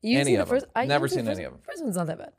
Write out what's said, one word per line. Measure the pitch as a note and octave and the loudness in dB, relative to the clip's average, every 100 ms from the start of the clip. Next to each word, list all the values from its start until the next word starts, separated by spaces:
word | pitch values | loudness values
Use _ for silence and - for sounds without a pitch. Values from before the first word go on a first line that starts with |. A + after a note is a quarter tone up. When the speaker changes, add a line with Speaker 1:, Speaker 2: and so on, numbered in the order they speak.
Speaker 1:
You've | G#3+ B3+ | 2 2
Speaker 2:
any | C#4+ | 4
Speaker 1:
seen | G#2+ | 4
the | |
Speaker 2:
of | F#2 | 4
them. | B3 | 0
Speaker 1:
first, | - | 0
I, | - A#3 | -4 2
Speaker 2:
Never | C#3+ | 2
Speaker 1:
you've | C#3 | 2
seen | F4+ | -2
Speaker 2:
seen | A2+ | -2
Speaker 1:
the | |
Speaker 2:
any | F#2+ | -4
Speaker 1:
first, | C#2+ | -6
Speaker 2:
of | |
them. | B1+ - | -14 -16
Speaker 1:
first | - | -8
one's | D4+ F3+ | -4 -2
not | E3 | -2
that | D#3+ C#3+ | -4 -12